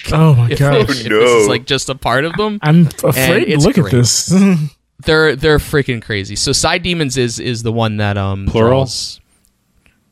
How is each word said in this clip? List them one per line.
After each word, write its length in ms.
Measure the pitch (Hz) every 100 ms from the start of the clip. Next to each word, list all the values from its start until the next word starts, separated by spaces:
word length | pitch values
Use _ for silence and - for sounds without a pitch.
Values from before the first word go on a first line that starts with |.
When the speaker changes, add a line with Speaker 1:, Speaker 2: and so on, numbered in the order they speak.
| -
Speaker 1:
Oh 220 | 156 160
my 140 | 127 117
Speaker 2:
<laughs> 20 |
If, 80 | 143
Speaker 1:
gosh. 220 | 143 139
Speaker 2:
if 40 | -
this 120 | 131
is, 80 | 110
Speaker 3:
No. 380 | 107 123 117 104
Speaker 2:
like, 160 | 123
just 240 | 123 135 -
a 60 |
part 300 | 131 123 123 160
of 80 |
them. 240 | 180 214 208
Speaker 1:
I'm 240 | 151 170 156
Speaker 2:
And 80 | -
Speaker 1:
afraid 400 | - 123 131 131 277
to 40 |
Speaker 2:
it's 120 | 151
Speaker 1:
look 140 | 147 240
at 40 |
Speaker 2:
great. 100 | 101
Speaker 1:
this. 360 | 123 120 - -
<laughs> 460 | 185 196 170 147 - _ -
Speaker 2:
They're, 320 | - 156 156 131
they're 220 | 151 147
freaking 440 | - 151 135 117
crazy. 320 | - 104 98
So 160 | 101 170
Side 300 | - 160 180
Demons 340 | 180 170 143 131
is, 220 | 120 113
is 240 | 120 113
the 80 | 113
one 280 | 113 110 107
that, 200 | 104 101
um, 280 | 98 98 98
Speaker 4:
Plural? 340 | 113 113 131
Speaker 2:
draws, 400 | 131 - - - _ _ _ _ _ _ _ _ _